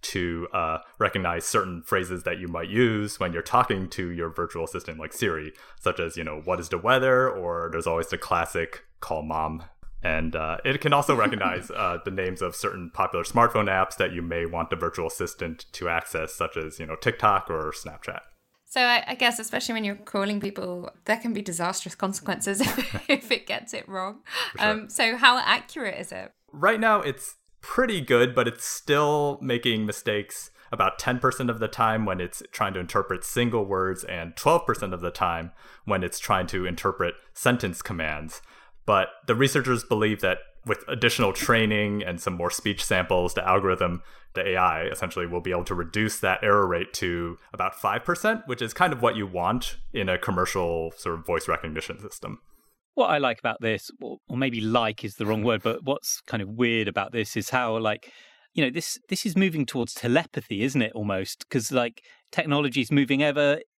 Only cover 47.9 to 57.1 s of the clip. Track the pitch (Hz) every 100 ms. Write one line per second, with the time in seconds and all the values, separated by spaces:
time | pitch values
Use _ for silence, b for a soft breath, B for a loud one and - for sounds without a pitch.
47.9 | 107 - 175 214 220 180 123 113 - 180
48.9 | 135 117 110 98 90 87 120 - - -
49.9 | - 95 90 - 90 90 98 87 85 82
50.9 | - - 82 80 85 - 80 82 78 -
51.9 | - 104 - - 104 - - _ _ _
52.9 | - 208 151 135 113 120 110 117 107 -
53.9 | - - - _ 123 135 117 107 120 113
54.9 | 107 110 - 104 110 110 110 113 113 131
55.9 | 139 - - - 117 98 110 120 117 104
56.9 | 98 98